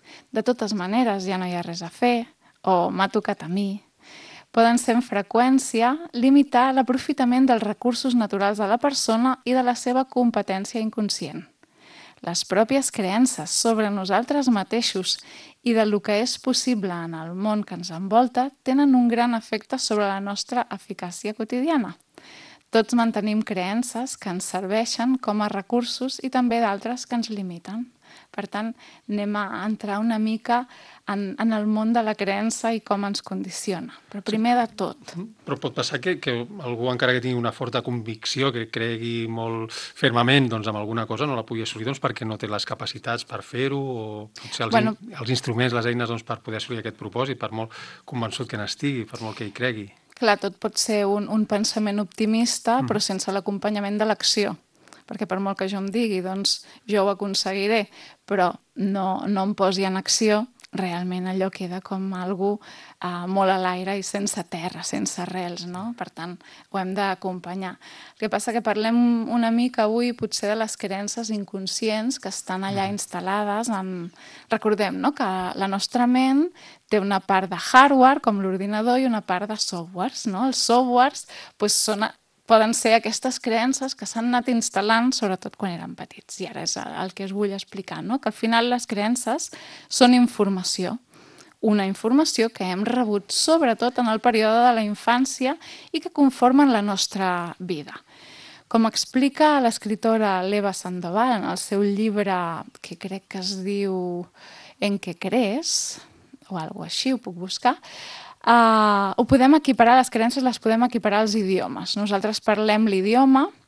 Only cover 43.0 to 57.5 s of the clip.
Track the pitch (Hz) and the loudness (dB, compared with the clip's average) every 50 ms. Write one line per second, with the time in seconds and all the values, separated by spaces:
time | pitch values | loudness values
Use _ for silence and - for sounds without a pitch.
43 | - 117 117 113 - - 117 98 - - - 120 135 135 143 139 135 131 123 113 | -6 -6 -6 -6 -6 -10 -12 -12 -12 -8 -4 -4 -2 -2 -2 -4 -6 -6 -6 -8
44 | 110 107 107 104 104 104 - - 120 - - - 117 107 233 226 214 110 - - | -8 -10 -10 -12 -14 -14 -16 -18 -14 -12 -6 -4 0 2 2 2 2 2 -2 -6
45 | 208 - - 135 117 117 127 120 - 131 110 120 127 123 120 117 113 120 120 123 | -12 -16 -12 -8 -4 -2 -2 -2 -2 -2 0 0 0 0 0 0 -2 -2 -2 -2
46 | 120 113 117 110 - - 113 - - 113 110 113 - - 120 110 104 110 - - | -2 -4 -6 -6 -6 -8 -10 -10 -8 -10 -10 -8 -8 -8 -8 -8 -8 -10 -10 -10
47 | 104 101 - 120 135 139 127 - - 101 110 110 113 110 - - - - - - | -12 -8 -4 -4 -4 -4 -4 -8 -8 -8 -6 -8 -8 -8 -12 -16 -18 -18 -20 -20
48 | _ - 139 120 117 110 - - 120 - - 104 101 - - - 143 143 139 120 | _ -10 -6 -6 -4 -4 -6 -8 -8 -8 -8 -8 -8 -8 -8 -4 -4 -4 -4 -4
49 | 107 - 120 104 113 107 107 - 113 101 - - 123 127 110 107 101 101 - _ | -6 -8 -10 -10 -10 -10 -10 -10 -12 -12 -6 -4 -4 -4 -4 -6 -10 -14 -18 _
50 | _ _ _ - 240 214 202 - 208 190 185 _ - 202 - - - - 214 208 | _ _ _ 0 2 2 2 2 0 -6 -6 _ -8 -4 -4 -2 -2 0 0 0
51 | 202 196 202 208 202 - 214 220 208 - 208 196 220 - - 220 214 202 202 208 | 0 0 0 -2 -2 -2 0 0 0 0 0 -2 -2 -2 -2 -2 -2 0 -2 -2
52 | 202 - - - 220 214 220 226 240 - - - - 226 240 262 262 233 202 214 | -4 -4 -4 -2 0 0 2 2 0 0 -2 -2 0 0 2 2 0 0 0 -2
53 | - - 190 190 - 196 196 196 185 208 202 190 - 214 208 202 202 202 208 208 | -2 -2 -4 -4 -4 -4 -4 -4 -4 -4 -4 -4 -4 -4 -2 -2 -4 -4 -2 0
54 | 214 220 202 - - - - 214 196 - 175 - _ _ _ _ _ - - - | 0 0 0 0 0 0 0 2 0 -2 -4 -8 _ _ _ _ _ -20 -20 -20
55 | _ - - - 208 - 190 190 196 196 190 - 196 190 202 190 196 196 185 240 | _ -14 -8 -8 -6 -4 -4 -4 -2 -4 -4 -4 -4 -4 -4 -6 -6 -4 -2 -2
56 | 233 214 196 185 180 185 190 196 196 - - - - - - - _ 208 214 202 | -2 0 -2 -4 -4 -4 -6 -2 -2 -2 -2 -2 -6 -14 -20 -16 _ -2 0 2
57 | 190 202 196 196 202 196 196 - - 185 | 2 2 0 -2 -4 -4 -2 -2 -2 -2